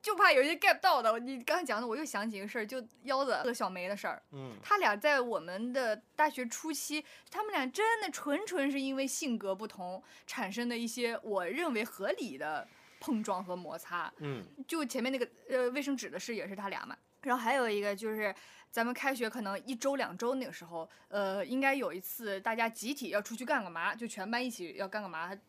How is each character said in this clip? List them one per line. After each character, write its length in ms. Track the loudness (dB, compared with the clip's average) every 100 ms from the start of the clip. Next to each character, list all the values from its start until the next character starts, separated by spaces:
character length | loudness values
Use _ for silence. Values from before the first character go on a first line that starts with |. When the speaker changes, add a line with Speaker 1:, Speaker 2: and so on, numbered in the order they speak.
Speaker 1:
就 120 | 0
怕 160 | 8 10
有 120 | 10
一 40 | 8
些 80 | 6
get 180 | 6
不 80 | 8
到 180 | 6 8
的。 180 | 6 2
你 240 | -2 -6
刚 160 | 2 2
才 60 |
讲 160 | 2 0
的， 60 | 0
我 100 | -2
又 80 |
想 260 | -2 -2 -2
起 60 | -4
一 40 |
个 60 | -4
事 120 | -4
儿， 80 | -4
就 200 | -6 -10 -14
腰 200 | 0 2
子 100 | 4 2
和 140 | 2
小 200 | 0 -2
梅 180 | -2 -4
的 80 | -4
事 100 | -4
儿。 160 | -6 _
Speaker 2:
嗯。 200 | -10 -10 -10
Speaker 1:
他 140 | 2 4
俩 180 | 4
在 280 | 4 4 4
我 180 | 2 -2
们 320 | -2 -6 -2
的 240 | 0 0 -2 _
大 140 | 2 2
学 160 | 2 -6
初 240 | -4 -4
期， 320 | -4 -4 -4 -6 -20 -10
他 120 | -4
们 80 | -2
俩 140 | 0
真 380 | 0 2 2 2
的 80 | 0
纯 360 | -4 -2 -2 0
纯 240 | 0 2
是 80 | 0
因 160 | 0
为 120 | 0 -2
性 320 | -2 -2 -2
格 160 | 0
不 120 | -2 -4
同 360 | -8 -8 -8 -12 -20 -10
产 260 | -4 -2
生 160 | -2 -2
的 80 | -2
一 100 | -4
些 320 | 0 -2 -2
我 240 | 0 0 0
认 260 | 0 0
为 100 | 0
合 280 | -2 -2 -2
理 240 | 0 -4 -4
的 320 | -4 -4 -6 -16 -20 -10
碰 220 | -2 0
撞 200 | 0 -2
和 140 | -2 -6
摩 220 | -6 -10
擦。 340 | -6 -4 -4 -6
Speaker 2:
嗯。 260 | -6 -6 -8 -14 -6
Speaker 1:
就 160 | -2
前 180 | -2 -2
面 80 | -2
那 80 | -2
个， 80 | -4 -6 -2
呃， 220 | 0 2
卫 100 | 0
生 160 | -2 -2
纸 140 | -4
的 100 | -8
事 140 | -6
也 120 | -6 -4
是 80 |
他 140 | -6 -4
俩 160 | -6
嘛。 100 | -8 -12 _ _
然 120 | 0
后 80 | 2
还 120 | 4
有 120 | 4 4
一 140 | 2
个 160 | 0 0
就 180 | -2
是 200 | 0 -2 -2 -14 -20 -6
咱 140 | 0
们 80 | 0
开 220 | 0 -2
学 160 | 0 -2
可 100 | -2
能 180 | -4 -4
一 100 | -6
周 220 | 0 0 2
两 180 | -2 0
周 160 | 0
那 100 | 0
个 80 | -4
时 100 | -8
候， 240 | -10 -8 -8 -14 -6
呃， 340 | -2 0 -2
应 160 | -2 2
该 160 | 2
有 160 | 2 0
一 80 | -4
次 400 | -8 -8 -4 -2
大 120 | -2
家 140 | 0 0
集 240 | -2 -6
体 160 | -4 -2
要 140 | -2
出 120 | -2
去 120 | -8 0
干 180 | 0
个 60 | 0
嘛， 240 | -2 -2
就 120 | -2 -8
全 240 | -6 -4
班 140 | -2
一 60 | -2
起 240 | -6 -10 -6
要 100 | -4
干 160 | -4
个 60 | -6
嘛。 220 | -6 -6 -8